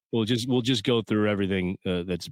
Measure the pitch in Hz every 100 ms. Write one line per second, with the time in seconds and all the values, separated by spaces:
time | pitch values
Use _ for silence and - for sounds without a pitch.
0 | _ 117 110 123 123 127 120 120 123 117
1 | 104 107 104 101 98 95 90 95 98 90
2 | 90 87 -